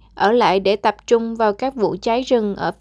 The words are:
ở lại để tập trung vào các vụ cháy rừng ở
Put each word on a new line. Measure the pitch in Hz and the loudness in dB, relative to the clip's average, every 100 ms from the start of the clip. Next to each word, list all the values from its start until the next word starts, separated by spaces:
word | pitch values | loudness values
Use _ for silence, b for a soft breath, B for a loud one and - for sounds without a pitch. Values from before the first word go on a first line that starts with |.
| b - | b -2
ở | 196 | 0
lại | 240 196 190 | 2 2 2
để | 190 208 | 0 0
tập | 226 208 - | 0 -2 0
trung | 233 226 226 | 0 0 -2
vào | 220 | -2
các | 202 262 269 | -2 -4 -2
vụ | 196 190 | -2 -2
cháy | 233 233 | -2 -2
rừng | 262 247 208 196 | 0 0 0 -4
ở | 170 - | -6 -4